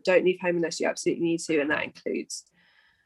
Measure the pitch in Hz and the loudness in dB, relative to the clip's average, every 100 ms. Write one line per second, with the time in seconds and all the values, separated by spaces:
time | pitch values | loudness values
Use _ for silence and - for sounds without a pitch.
0 | - 180 170 185 180 175 165 - - 160 | 4 4 4 2 0 0 -2 -2 -2 -2
1 | 180 - 170 165 - 160 143 151 - - | -2 0 0 -2 0 0 0 -2 -4 -8
2 | - 82 - - - _ _ _ _ _ | -8 -6 -8 -12 -16 _ _ _ _ _